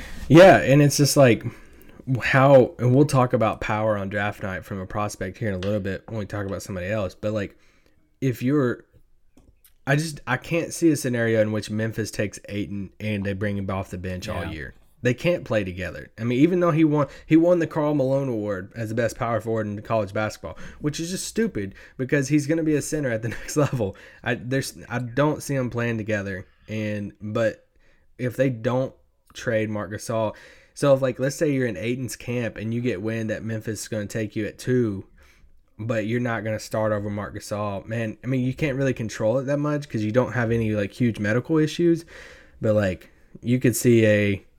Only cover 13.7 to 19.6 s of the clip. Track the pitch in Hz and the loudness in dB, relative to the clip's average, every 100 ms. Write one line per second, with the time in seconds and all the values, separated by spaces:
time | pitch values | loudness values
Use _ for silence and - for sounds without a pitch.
13.7 | 95 95 95 92 90 90 87 85 80 65 | -6 -6 -8 -8 -8 -8 -6 -6 -8 -12
14.7 | - _ _ 123 123 165 170 - 110 95 | -16 _ _ -2 0 0 -2 0 -2 -2
15.7 | 90 90 - 65 - 113 123 160 180 175 | -4 -8 -10 -14 -6 -2 4 4 4 2
16.7 | 156 160 147 143 - - 160 165 180 156 | 4 4 2 -2 -4 2 4 6 4 2
17.7 | 165 147 151 131 139 135 113 104 95 98 | -2 0 2 2 0 0 -2 -4 -4 -6
18.7 | 117 110 117 117 - 117 117 107 113 | -8 -6 -2 -2 -2 -2 -2 -2 -2